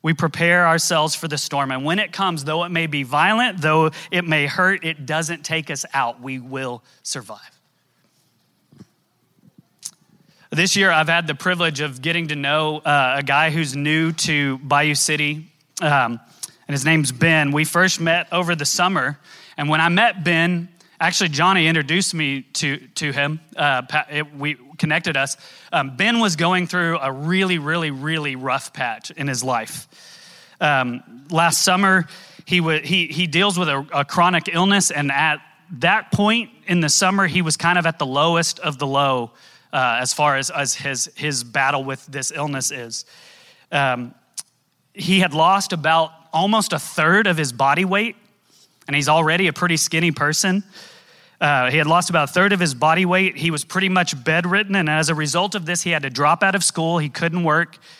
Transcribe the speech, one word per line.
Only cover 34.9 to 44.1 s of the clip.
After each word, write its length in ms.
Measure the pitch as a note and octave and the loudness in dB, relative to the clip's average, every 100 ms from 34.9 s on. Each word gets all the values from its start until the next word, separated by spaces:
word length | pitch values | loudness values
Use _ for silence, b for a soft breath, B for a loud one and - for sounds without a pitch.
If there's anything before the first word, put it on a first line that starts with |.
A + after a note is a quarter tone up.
| D3 C#3+ | -2 -2
at 300 | C#3 D#3 D3+ - _ _ | 2 0 0 -8 _ _
that 380 | D3+ E3+ G#3+ - | -2 2 2 0
point 380 | - G3+ A#3 A3 _ - | 0 2 2 -2 _ -2
in 140 | F3 | 0
the 100 | D#3 | 2
summer, 380 | - F#3 G3 F#3 | 2 2 2 0
he 160 | F3+ | 0
was 120 | D#3+ - | -2 0
kind 220 | E3+ F3+ | 2 2
of 80 | E3 | 0
at 140 | D#3+ | -2
the 60 | C#3 | -2
lowest 520 | C3+ D#3+ E3+ D#3+ - | 2 2 2 0 -4
of 200 | E3+ C3+ | -8 -4
the 80 | C#3+ | -2
low, 440 | C#3 C#3 B2+ A#2 b b b b | 2 2 0 -4 b b b b
uh, 280 | - B2+ A#2 | -2 0 0
as 120 | B2+ | -2
far 220 | - D3 C3+ | 0 0 0
as, 140 | C3+ | -2
as 240 | D3+ C#3 | -4 -4
his, 380 | - C#3+ B2+ - - | -4 -6 -6 -8 -6
his 280 | D3+ C3+ | -6 -6
battle 400 | A#2+ C#3 C3+ C#3 | -6 -2 0 -2
with 220 | C3+ C3+ - | -4 -10 -10
this 240 | C#3 B2+ | -8 -8
illness 400 | D3+ D3 C#3 B2 | -6 -6 -4 -6
is. 340 | C#3 A#2 A#2 - B B B B B B | -8 -10 -12 -14 B B B B B B
Um, 440 | C#3+ C#3 B2 A#2+ | -2 0 -2 -6